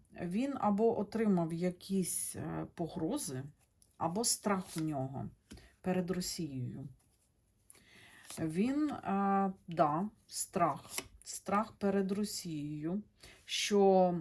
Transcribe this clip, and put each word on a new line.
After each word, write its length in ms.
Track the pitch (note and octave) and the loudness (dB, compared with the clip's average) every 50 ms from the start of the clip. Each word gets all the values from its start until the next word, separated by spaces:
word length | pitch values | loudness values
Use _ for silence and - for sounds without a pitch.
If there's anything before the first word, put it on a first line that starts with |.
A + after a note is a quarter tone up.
| - _ - - | -16 _ -12 -10
він 320 | F3+ E3+ F3+ G#3+ C4+ C#4+ C4+ - | -8 -4 -2 -2 -2 -2 -2 0
або 400 | - G#3 G3+ G3 A3+ A3+ - - | 0 2 2 4 2 2 2 0
отримав 540 | G3+ - - A3 A3+ G#3 F#3+ F3 E3+ D#3+ E3 | -2 -4 -2 0 2 4 4 4 2 0 -2
якісь, 840 | E3 F3+ F3+ F3 - - - G3 F#3+ F3 - - - - - - | -2 -2 -2 -2 -4 -6 -4 -2 -2 0 0 -2 -4 -4 -6 -6
е, 320 | - D3+ D#3+ D#3+ D#3 D#3+ - - | -8 -6 -6 -6 -6 -8 -8 -6
погрози, 680 | - E3+ - - F3 D#3+ F3 C4 D4 - - C3 C3 C#3 D3 - _ _ _ _ _ _ _ _ - | -6 -6 -6 -4 -4 -2 -2 -2 -2 -4 -6 -6 -8 -8 -10 -14 _ _ _ _ _ _ _ _ -4
або 260 | - E3+ F3 G#3+ A#3+ | -4 -2 0 0 0
страх 540 | - - - - G#3+ G3+ F#3 - - - D#3+ | 0 0 0 2 0 0 0 -2 -4 -4 -4
у 20 | |
нього 500 | D#3+ D#3 D3 C3 C3 C3 C3+ A#2+ - - - _ _ _ - - - - _ _ | -2 -2 -2 -2 -4 -4 -6 -8 -8 -10 -10 _ _ _ -20 -20 -20 -20 _ _
перед 300 | - F#3 F3+ F#3 F3 F3 | -2 0 0 0 0 0
Росією. 760 | F#3 F3+ F3+ - - - E3 C#3+ C3+ C3 B2 B2 C#3 C#3 C3+ C#3 - - _ _ _ _ _ _ _ _ _ _ _ _ _ - - - - - - - - - - - - - - - | -2 -2 -2 -4 -4 -4 -6 -6 -4 -6 -6 -6 -6 -8 -12 -12 -14 -18 _ _ _ _ _ _ _ _ _ _ _ _ _ -20 -20 -20 -20 -20 -20 -20 -20 -20 -20 -20 -18 -12 -6 -4
Він, 520 | D#3+ D#3+ D#3 F3+ A3 B3+ C#4 D4 D4+ C#4+ | -4 -2 0 0 0 2 2 0 0 0
е, 640 | - - - - G3 G3 G3 G3 G3 G3 G3 G3 F#3+ - _ - | -2 -4 -4 -2 0 2 2 4 4 4 2 2 -2 -4 _ -6
да, 420 | E3 E3+ E3 D3 D3+ E3+ G3+ G#3+ - _ _ _ | 0 2 2 2 2 0 -2 -4 -6 _ _ _
страх. 640 | - - - - - F#3+ F3 D3+ C#3+ - - - - - - - - - - - | -8 -8 -8 -4 0 2 2 2 2 -2 -8 -10 -10 -10 -10 -10 -16 -20 -16 -14
Страх 440 | - - - - G3 G#3 A3+ - | -12 -10 -4 0 0 0 0 -2
перед 400 | - _ G3+ G3 G3 G3+ G3 F#3+ | -4 _ 0 2 2 2 2 2
Росією, 920 | G3 G3+ G#3 G3 - - - F3 D#3 D3 D3 D3 D3+ D3+ D3+ E3 F#3 G#3 G#3 - _ _ - - - - _ | 0 -2 -2 -4 -4 -8 -8 -6 -6 -6 -6 -6 -6 -4 -4 -4 -4 -4 -6 -8 _ _ -20 -20 -20 -20 _
що, 680 | - - - - - G#3 G3+ G3 G3 F#3+ F#3+ F#3 F3+ F3 E3+ | -6 -4 -2 0 2 6 6 8 8 8 8 8 6 4 0